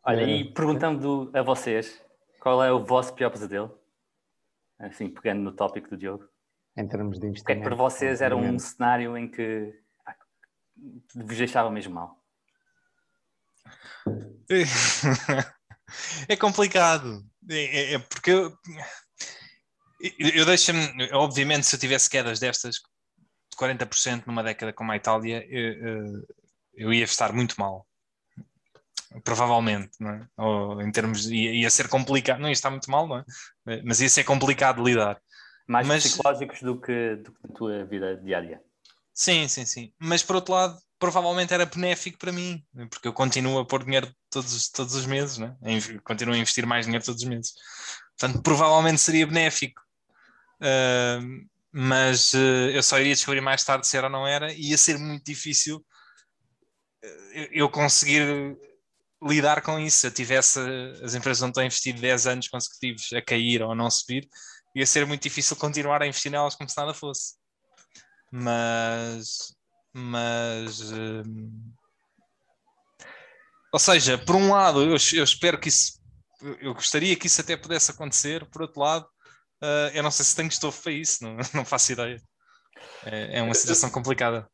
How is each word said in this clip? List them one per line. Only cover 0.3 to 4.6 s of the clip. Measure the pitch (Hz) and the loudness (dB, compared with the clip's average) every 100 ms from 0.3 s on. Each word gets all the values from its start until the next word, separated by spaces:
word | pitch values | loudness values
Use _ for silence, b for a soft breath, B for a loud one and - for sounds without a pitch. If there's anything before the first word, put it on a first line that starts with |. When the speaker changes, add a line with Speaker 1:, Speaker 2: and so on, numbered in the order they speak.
| 147 139 | 0 -2
Speaker 1:
perguntando | - 156 151 160 147 139 139 131 | -2 0 2 0 0 0 -2 0
a | 135 | -2
vocês, | 131 131 - 110 110 - _ _ _ _ | 0 0 0 -2 -2 -14 _ _ _ _
qual | 131 127 | 2 4
é | 131 | 4
o | 127 | 4
vosso | 101 127 123 | 4 2 2
pior | - 123 | -2 -2
pesadelo? | 101 104 101 110 - _ _ _ _ _ _ _ _ | -2 -6 -6 -8 -12 _ _ _ _ _ _ _ _